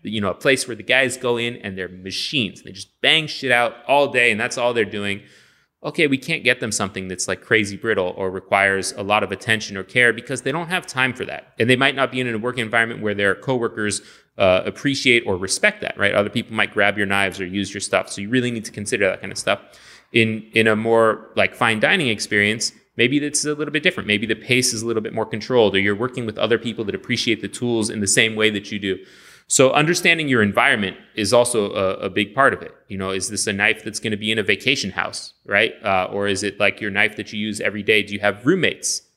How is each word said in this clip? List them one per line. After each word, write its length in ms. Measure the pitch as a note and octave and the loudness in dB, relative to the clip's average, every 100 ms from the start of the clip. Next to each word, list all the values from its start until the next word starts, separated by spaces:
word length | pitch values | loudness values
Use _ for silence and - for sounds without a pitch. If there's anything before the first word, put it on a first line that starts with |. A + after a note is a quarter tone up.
you 160 | - D3+ | -6 -4
know, 120 | G2+ | -2
a 20 | |
place 340 | F2 C#3+ C3+ - | -2 0 0 -2
where 80 | G#2+ | -10
the 80 | |
guys 320 | G#2+ C3 C3 - | -2 0 0 -2
go 220 | B2 A#2+ | -2 -2
in 180 | A#2 B2+ | -4 -8
and 220 | G2+ F#2+ | -10 -8
they're 100 | F2+ | -10
machines. 720 | F2+ F#2 - - D3 G2 - | -10 -10 -8 -4 -2 -4 -6
They 120 | - | -18
just 260 | F#2+ - _ | -18 -20 _
bang 260 | C3+ D#3 D3+ | 2 2 0
shit 280 | - B2+ | -6 0
out 200 | A#2+ A#2 - - | 2 2 -2 2
all 220 | C#3 C#3 | 4 4
day 220 | B2 A#2+ | 4 2
and 80 | G#2+ | 2
that's 180 | A#2+ C3 | -2 0
all 160 | A#2+ | 0
they're 100 | A#2 | 2
doing. 380 | G2+ G#2 G2+ G2+ - _ _ _ _ _ | 0 -2 -4 -6 -10 _ _ _ _ _
Okay, 260 | - - D3+ | -8 0 2
we 100 | C3+ | 0
can't 260 | - D#3+ | -2 0
get 160 | A#2 B2+ | 0 0
them 140 | A#2+ | -2
something 340 | - G2 F#2+ F#2 | -4 -4 -6 -8
that's, 180 | F2+ - | -8 -4
like, 160 | F#2 | -4
crazy 360 | - A2+ G2+ G2 | 2 2 2 -4
brittle 360 | A2+ G2+ F2+ - | -2 0 0 -4
or 120 | F#2+ | -6
requires 640 | F#2 - G2+ G2 G2 F2+ - | -6 0 2 4 2 -4 -6
a 40 | |
lot 220 | G2 G#2 | 0 0
of 80 | G2 | 0
attention 460 | G2 - A2 G#2+ G2 | -6 -2 -2 -2 -10
or 60 | |
care 280 | F#2+ B2 A#2+ | -4 2 2
because 300 | A2+ - B2+ | 2 -6 -6
they 100 | C3 | -4
don't 160 | D3+ E3 | -6 -4
have 180 | F3+ E3+ | -6 -6
time 280 | C3 C3 | -2 -2
for 100 | - | -2
that. 300 | - D2 - - | -8 -8 -14 -2
And 120 | A#2 | 2
they 80 | B2+ | 4
might 180 | C3+ C3+ | 4 2
not 160 | B2+ | -2
be 80 | B2+ | -2
in 80 | B2 | -4
a 100 | A2 | -2
work 200 | A#2+ B2 | -4 -4
environment 440 | A2 A#2 A2+ A2+ | -2 0 0 -2
where 140 | G#2+ G2+ | -4 0
their 180 | G2+ | 0
coworkers, 680 | F#2 - B2+ A2+ - G#2+ F#2+ - - _ - | 0 -2 -2 -2 -4 -4 -4 -10 -20 _ 2
uh, 260 | G2 F#2 G#2+ | 4 4 0
appreciate 600 | G2 C#3+ C3+ C3 A#2 A2+ | -4 -4 0 4 4 2
or 120 | F#2 | -4
respect 420 | F#2+ - G#3 G#3 | -2 0 0 0
that, 160 | - - | -8 0
right? 160 | G2+ | 2
Other 160 | G2+ G#2 | 2 0
people 240 | A#2 - | -2 -4
might 200 | A2 G2+ | -2 0
grab 240 | G#2+ G2+ G#2 | 4 2 2
your 100 | G2+ | 0
knives 320 | G2 G2 F2+ | 2 0 -2
or 60 | F2+ | -6
use 280 | G2 F#2+ | -4 -4
your 80 | G2+ | -6
stuff. 300 | - F#2+ - | 0 -2 -2
So 100 | - | -10
you 60 | G2+ | -2
really 240 | B2+ B2 | 0 0
need 140 | A#2 G#2+ | -6 -10
to 60 | |
consider 360 | - G#2 A2 G2 | -10 -6 0 0
that 140 | F#2+ | 0
kind 100 | F#2+ | -10
of 60 | G2+ | -6
stuff. 240 | - G#2 - - - - _ | -2 -2 -4 -20 -20 -20 _
In, 380 | A#2+ A2 A2 G#2+ | 2 2 0 0
in 140 | A2+ A2 | 2 4
a 80 | G#2+ | 4
more, 560 | A2+ A2+ A2+ G#2+ - A2+ | 4 4 4 2 -4 0
like, 180 | F#2+ - | 0 2
fine 240 | A#2+ A2 | 0 2
dining 300 | C#3 G3 C3+ | 2 2 0
experience, 640 | G#2 - G#2 G#2 A2+ - _ _ - | -2 0 2 2 0 -4 _ _ 0
maybe 240 | A#2+ C#3+ | 2 2
that's 260 | C#3+ D3 D3 | 0 -4 -4
a 80 | |
little 180 | D3 D3 | -4 -4
bit 120 | D3 | 0
different. 240 | E3 - F#2+ | -2 -2 -2
Maybe 180 | G#2 A2 | -2 0
the 100 | A2 | -4
pace 380 | - B2+ B2+ | 2 2 2
is 80 | A2+ | -2
a 60 | A#2 | -2
little 160 | A2 | -2
bit 100 | A2 | -2
more 140 | A2 G#2+ | -6 -4
controlled, 480 | G#2+ - B2+ G#2+ G2 | -6 0 4 4 4
or 40 | |
you're 140 | G2+ | 0
working 320 | G2+ B2 B2+ A2+ | -2 -4 -6 -8
with 140 | G#2+ | -4
other 180 | A2 G#2+ | 0 0
people 280 | A2+ A2 G#2 | -2 -6 -6
that 100 | F#2+ | -6
appreciate 460 | - A#2+ - G#2+ | -4 -2 0 -2
the 60 | G2 | -4
tools 440 | - B2 A#2 G#2+ | -6 -2 0 0
in 80 | A2+ | -2
the 80 | G2 | 0
same 280 | - A2+ A2 | 2 2 2
way 140 | A2 | 0
that 220 | G#2 G2 | 0 -6
you 80 | G#2 | -6
do. 180 | G2 F#2 - - - - _ | -4 -4 -8 -20 -20 -20 _
So 220 | - C3 | 4 6
understanding 560 | - D#3 E3+ F3+ E3 D3+ | 6 2 2 2 2 2
your 140 | B2 | 2
environment 560 | G2+ G2 B2+ B2 F#2+ - _ - | 4 4 2 2 -2 -6 _ -4
is 160 | G#2 | 2
also 400 | A#2+ A#2+ A2+ G2+ | 4 4 0 0
a, 200 | G2 F#2+ - | 0 -2 -2
a 100 | G2+ | -4
big 240 | G2 G#2 | -2 -2
part 200 | - C3+ | 2 2
of 80 | F#2+ | 2
it. 120 | E2 - _ | -8 -18 _
You 80 | F#2+ | -6
know, 140 | F#2+ | -4
is 180 | F#2+ F#2 | -4 -4
this 180 | G#2 - | -4 -4
a 60 | |
knife 300 | G2 G#2+ G#2+ | 0 0 0
that's 160 | A2+ G#2 | -6 -8
gonna 180 | A2+ G#2+ | -6 -4
be 140 | G#2+ | -2
in 80 | A2 | -2
a 40 | |
vacation 480 | G2+ G2 B2 C#3 G2+ | 0 0 0 -2 -2
house, 420 | F2 - - - _ - | -4 -6 -8 -16 _ -2
right? 280 | G2+ A2 - | 0 0 -2
Uh, 260 | G#2 F#2+ F#2 | 0 0 0
or 160 | G2+ G2+ | -2 0
is 160 | F#2+ | 0
it, 160 | G#2 - | -2 2
like, 220 | G2+ - | 0 0
your 100 | G#2+ | -4
knife 240 | G2 G#2+ - | 0 0 0
that 140 | G#2 | -10
you 80 | G#2+ | -6
use 220 | G#2+ G#2 | -6 -2
every 220 | G#2 G#2 | -4 -2
day? 200 | G2 G#2+ | 2 2
Do 100 | G2+ | 2
you 60 | G2+ | 0
have 260 | G#2 G2+ A#2+ | -2 0 0
roommates? 580 | F#3 A#2 - - - _ | 2 0 -2 -6 -8 _